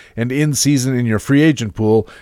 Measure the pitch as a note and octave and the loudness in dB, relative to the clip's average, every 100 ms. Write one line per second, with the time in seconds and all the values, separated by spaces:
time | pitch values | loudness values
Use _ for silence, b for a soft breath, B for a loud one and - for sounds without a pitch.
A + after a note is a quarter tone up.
0 | B - B2 C3+ D3+ C3 C#3+ C#3+ B2+ B2+ | B -8 -4 -2 -2 0 0 0 0 -2
1 | A#2 G#2+ - C#3 D#3+ C3+ A2 - G#2+ A2 | -2 -2 0 2 2 0 -6 -2 2 2
2 | - B | 0 B